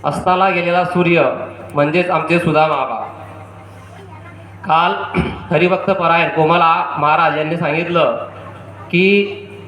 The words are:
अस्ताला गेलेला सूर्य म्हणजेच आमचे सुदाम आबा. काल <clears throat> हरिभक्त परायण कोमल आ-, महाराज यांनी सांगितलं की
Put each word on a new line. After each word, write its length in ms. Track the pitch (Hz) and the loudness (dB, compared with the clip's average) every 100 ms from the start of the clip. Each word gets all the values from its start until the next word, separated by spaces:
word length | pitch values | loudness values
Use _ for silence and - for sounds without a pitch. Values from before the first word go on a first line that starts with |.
| 147 | -2
अस्ताला 440 | 147 185 185 190 | -2 0 2 2
गेलेला 360 | 175 170 175 175 | 2 0 0 2
सूर्य 440 | 175 170 170 131 - - - - | 2 4 4 2 0 -10 -12 -6
म्हणजेच 360 | 143 147 170 175 | 0 2 2 0
आमचे 300 | 160 - 170 | 0 2 0
सुदाम 320 | 170 151 160 | 2 2 2
आबा. 320 | 143 127 113 - - - - - - - - - - - - - - - - - | 2 -2 -6 -8 -12 -16 -16 -18 -20 -20 -20 -20 -20 -20 -18 -18 -20 -20 -14 0
काल 560 | 160 175 202 - 180 | 2 2 -2 -4 -2
<clears throat> 300 | - - - | -2 -6 -2
हरिभक्त 400 | 151 180 185 - | 2 4 2 0
परायण 380 | 185 170 170 160 | 2 2 2 2
कोमल 320 | 160 156 160 | 2 2 4
आ-, 360 | 165 175 190 - | 4 2 -2 0
महाराज 400 | 151 160 160 151 | 2 4 2 0
यांनी 200 | 156 170 | -2 -2
सांगितलं 600 | 160 156 170 175 139 - - - - - - - - | -2 -2 0 2 2 0 -8 -14 -16 -16 -18 -18 -2
की 520 | 175 190 202 202 - - - | 2 4 4 2 -6 -14 -18